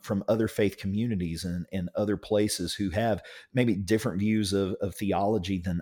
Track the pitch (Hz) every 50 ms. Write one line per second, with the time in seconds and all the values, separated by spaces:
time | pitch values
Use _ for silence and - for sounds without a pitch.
0 | - - 110 98 95 - 113 110 113 107 - - 107 98 - - - 98 95 107
1 | 117 123 113 95 90 85 82 80 - 90 87 87 85 - - 95 87 87 - -
2 | 104 101 104 92 - - 107 104 107 104 - - 90 85 - - 101 95 85 101
3 | 113 117 104 92 - - - - - _ - 127 123 120 101 92 101 90 110 110
4 | - 120 82 95 101 107 110 107 104 92 98 98 98 92 101 - 101 98 87 -
5 | 107 98 92 90 101 101 113 107 85 90 98 92 87 95 87 87